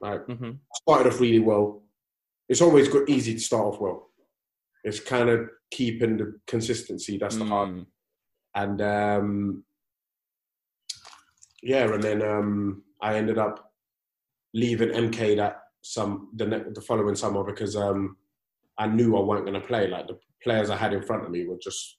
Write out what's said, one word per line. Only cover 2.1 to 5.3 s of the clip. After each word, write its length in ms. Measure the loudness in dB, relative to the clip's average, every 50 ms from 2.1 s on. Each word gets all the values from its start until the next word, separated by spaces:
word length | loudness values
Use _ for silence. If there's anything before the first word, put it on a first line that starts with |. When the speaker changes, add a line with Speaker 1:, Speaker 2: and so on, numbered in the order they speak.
| _ _ _ _ _ _ _ 0
Speaker 1:
It's 140 | 4 6
always 260 | 8 8 8 8 8 6
good, 200 | 4 2 4 4
easy 240 | 2 2 2 0 -2
to 60 | -4
start 260 | -4 -2 0 0 0 0 -2
off 60 | -4
well. 280 | -4 -4 -6 -8 -12 _ _ _ _ _ _ _ _ _ _ _ _ _ _ _ -8
It's 160 | -8 -8 -8
kind 280 | -4 0 2 2 4
of 200 | 4